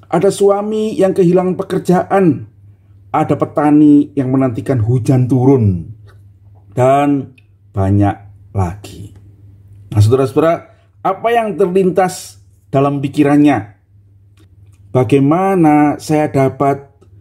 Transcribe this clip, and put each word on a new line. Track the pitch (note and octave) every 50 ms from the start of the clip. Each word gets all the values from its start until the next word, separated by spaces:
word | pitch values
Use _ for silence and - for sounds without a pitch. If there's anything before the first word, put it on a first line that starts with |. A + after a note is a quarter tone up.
| - -
Ada | - E3+ G3 G3 -
suami | - G3 G3 G3 G3+ G#3 G#3+ A3 G#3+ G#3+ A3 -
yang | - F#3 F#3+ F3+
kehilangan | F#3+ F#3 E3+ F3+ F#3 F3+ F#3 F3+
pekerjaan, | - G3 - F#3 E3 - - F3 F#3 F#3+ - - G3 F#3+ E3 C3+ - - - _ _ _ - - _ _ _ - - _ - -
ada | D3 D#3 D3+ D3+
petani | - D3+ - - D#3+ D3 D3+ D3 D3+ D3+ D3 D3 D3 C#3+ - -
yang | C#3+ C3 B2+ C3
menantikan | C3 C3+ C3 A2 - - - C3 A#2+
hujan | G#2+ A#2 B2+ B2+ G#2+ - C3+ B2+ B2+ A#2+
turun, | C#3 B2+ B2 C3+ C#3+ C3 A2 G2 F#2 E2+ D#2+ - - - - - - - - - - _ _ - - - _ _ -
dan | - B2 C3 C3+ C#3+ C#3+ C#3+ C#3+ C#3 B2+ - - _ _ _ _ _ _ _ -
banyak | G2+ G2 F#2+ G2+ G2+ G2+ G2+ - - - - - - - - -
lagi. | G2 F#2 E2+ E2 - - - - - - - - - - - - _ - - - - - - - - - - -
Nah, | G#2+
saudara-saudara, | G#2 A2 B2+ C3 C#3 B2+ - D3+ D3+ E3 E3+ - - - _ _ _ _ _ _ -
apa | F3+ F#3+ G3 A3 A3+
yang | A#3 A#3 A3+ G#3+ F3+ D3+
terlintas | G3 F3 F3+ G3 F#3 F#3 E3 G3 F#3 F3+ - - - - - - _ _ _ _ _ _ -
dalam | C3+ C#3 C#3+ C#3+ C#3 C3+
pikirannya? | C#3 C#3 D3+ C#3+ C#3 D3 D3 D3 D3 C3+ A2 G#2+ - - _ _ _ _ _ _ _ _ _ _ _ _ _ _ _ _ _ - _ - _ - - -
Bagaimana | B2+ B2+ G#2+ C#3+ C#3 C3+ C#3+ D#3+ F3+ F#3+ G3 G3 F#3 D#3+ D3+ D3+ D3+ D3+ D3 C3+ -
saya | - - D#3 D3+ D3+ D3 -
dapat | C#3 C3+ C3 - - C#3+ C#3 C#3 C#3 - - _ _ _ _ - -